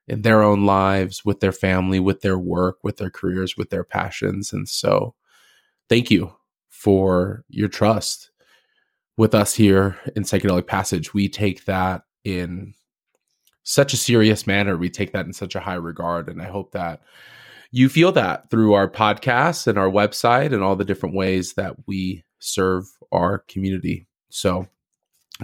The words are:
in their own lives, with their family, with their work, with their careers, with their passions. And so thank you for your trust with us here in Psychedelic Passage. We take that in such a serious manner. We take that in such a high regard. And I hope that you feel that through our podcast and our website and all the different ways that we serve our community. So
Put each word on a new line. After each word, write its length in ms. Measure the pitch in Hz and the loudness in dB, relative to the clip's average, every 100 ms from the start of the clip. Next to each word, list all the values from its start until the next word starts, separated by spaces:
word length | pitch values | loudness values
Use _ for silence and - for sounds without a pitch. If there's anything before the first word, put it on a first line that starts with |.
| - | -10
in 160 | 113 | -2
their 180 | 113 110 | 4 6
own 240 | 104 101 101 | 6 4 4
lives, 580 | 98 95 98 95 - | 4 2 2 -2 -4
with 160 | 104 95 | -6 -2
their 120 | 98 | -2
family, 480 | - 95 92 92 95 | 0 0 0 0 0
with 220 | 95 95 | 0 0
their 180 | 98 92 | -2 -2
work, 400 | 90 87 92 - | -2 -2 -2 -2
with 160 | 101 - | -8 -8
their 140 | 92 | -10
careers, 440 | - 95 92 92 - | -6 -4 -4 -4 -6
with 140 | 104 | -6
their 140 | 90 | -8
passions. 680 | - 95 90 - 98 98 98 | -6 -6 -6 -6 -6 -6 -8
And 160 | 101 104 | -10 -8
so 460 | - - 101 110 - _ _ _ _ _ _ - | -4 0 2 0 -10 _ _ _ _ _ _ 0
thank 220 | 117 120 | 2 4
you 240 | 95 90 - _ _ _ | 2 0 -10 _ _ _
for 760 | - 104 98 95 90 95 110 - | -4 2 4 4 2 0 -6 -10
your 200 | 104 104 | -4 -4
trust 640 | - 107 104 - - - _ _ _ _ _ _ _ _ - | 0 2 2 -2 -10 -16 _ _ _ _ _ _ _ _ 0
with 180 | 110 107 | 2 4
us 180 | 104 | 2
here 460 | - 104 95 98 - - 107 | 4 6 6 2 -2 -8 -8
in 80 | |
Psychedelic 420 | 92 98 98 90 - | -2 0 0 0 -2
Passage. 480 | 95 95 90 78 | -4 -2 -4 -4
We 160 | 101 98 | -2 -2
take 360 | - 104 87 - | -2 -4 -4 -6
that 400 | 92 92 87 - _ | -2 -2 -4 -10 _
in 500 | 104 90 87 90 98 - _ _ _ _ _ _ _ _ | -8 -6 -8 -10 -14 -20 _ _ _ _ _ _ _ _
such 320 | - - 143 | -2 0 2
a 40 | - | 0
serious 500 | - 117 110 104 101 | 2 4 4 2 0
manner. 280 | 101 98 87 | 0 0 -2
We 120 | 87 | -4
take 220 | - 95 | -4 -6
that 160 | 98 87 | -6 -8
in 60 | |
such 200 | - 92 | -10 -10
a 60 | 95 | -8
high 160 | 95 90 | -8 -8
regard. 520 | 85 82 85 85 80 | -8 -8 -6 -6 -8
And 140 | 85 | -12
I 40 | 92 | -10
hope 260 | 98 - | -10 -10
that 320 | 90 85 78 _ - - - - - _ | -10 -10 -12 _ -20 -20 -20 -20 -20 _
you 180 | 123 131 | 2 2
feel 240 | 160 180 | 4 4
that 360 | 180 95 - _ | 4 0 -4 _
through 240 | 110 107 | 2 4
our 160 | 101 95 | 4 2
podcast 760 | - 107 104 131 120 165 160 123 | 2 2 2 0 0 0 0 -2
and 100 | 101 | 0
our 140 | 95 | 2
website 640 | 101 104 - 117 127 147 | 2 0 0 2 2 2
and 100 | 110 | 0
all 120 | 95 98 | 0 0
the 100 | 98 | -2
different 280 | 92 85 | -4 -4
ways 400 | 95 95 92 87 | -2 0 -2 -2
that 220 | - 92 - - | -6 -8 -10 -8
we 380 | 95 92 90 _ _ | -4 -4 -6 _ _
serve 460 | - 98 92 92 95 _ - | -8 -2 0 -2 -6 _ -6
our 320 | 87 87 104 - | -2 0 -2 -8
community. 600 | 95 95 92 85 - - _ _ | -6 -4 -4 -4 -6 -10 _ _
So 380 | - 95 92 92 _ _ _ _ _ _ - | -4 -2 -2 -6 _ _ _ _ _ _ -14